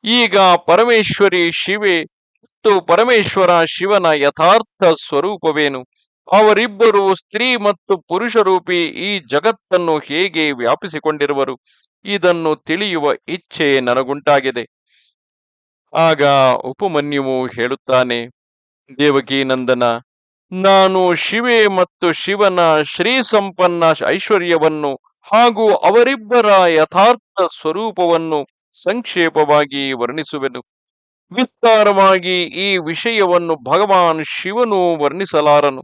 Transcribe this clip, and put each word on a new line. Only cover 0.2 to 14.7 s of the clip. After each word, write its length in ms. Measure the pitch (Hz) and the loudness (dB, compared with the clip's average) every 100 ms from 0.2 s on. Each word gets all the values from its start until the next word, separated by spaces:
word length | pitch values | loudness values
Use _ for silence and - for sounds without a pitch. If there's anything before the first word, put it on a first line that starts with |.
| 226 190 | 2 4
ಪರಮೇಶ್ವರಿ 1120 | 190 175 - 170 233 226 208 - 196 180 170 | 4 4 2 2 4 2 0 0 0 2 -2
ಶಿವೆ 680 | 160 - 208 208 170 156 _ _ _ | -4 -6 -4 -2 -2 -4 _ _ _
ಮತ್ತು 380 | _ _ 220 196 | _ _ 0 0
ಪರಮೇಶ್ವರ 840 | 175 175 240 233 175 190 180 175 | 2 2 2 2 0 0 2 2
ಶಿವನ 420 | 165 - 185 202 175 | 0 -4 -2 0 2
ಯಥಾರ್ಥ 800 | 151 143 - 165 226 - _ 185 160 - | 2 0 2 2 2 0 _ 0 0 -2
ಸ್ವರೂಪವೇನು? 760 | 147 180 196 160 147 147 135 127 _ _ _ - | -2 -2 -4 -4 -2 -2 -4 -14 _ _ _ 0
ಅವರಿಬ್ಬರು 840 | 202 214 208 233 202 226 202 196 185 | 2 4 2 -2 0 2 2 0 -2
ಸ್ತ್ರೀ 400 | _ 214 254 247 | _ -6 -2 0
ಮತ್ತು 420 | 208 190 _ 190 | -2 -4 _ -6
ಪುರುಷ 400 | _ 175 233 220 | _ -6 -2 0
ರೂಪಿ 480 | 196 185 180 175 165 | 2 0 -2 -4 -4
ಈ 340 | - 190 202 | -6 -6 -6
ಜಗತ್ತನ್ನು 760 | 127 143 220 208 _ 185 170 156 | -4 -2 -2 -4 _ -2 0 -4
ಹೇಗೆ 540 | - 151 190 165 156 | -4 -4 -2 -2 -4
ವ್ಯಾಪಿಸಿಕೊಂಡಿರುವರು? 1040 | 127 117 147 196 151 156 151 143 139 131 127 _ _ _ _ | -2 -2 -2 -4 -6 -4 -2 -2 -2 -4 -6 _ _ _ _
ಇದನ್ನು 520 | 202 202 175 170 160 151 | -8 -2 0 0 -2 -6
ತಿಳಿಯುವ 580 | - 170 208 170 147 - - | -6 -6 -4 -4 -4 -4 -8
ಇಚ್ಛೆ 520 | 180 _ - 151 135 | -12 _ -4 0 0
ನನಗುಂಟಾಗಿದೆ." 840 | 123 123 131 143 151 143 131 123 113 | 0 -2 -2 -6 0 0 0 -8 -12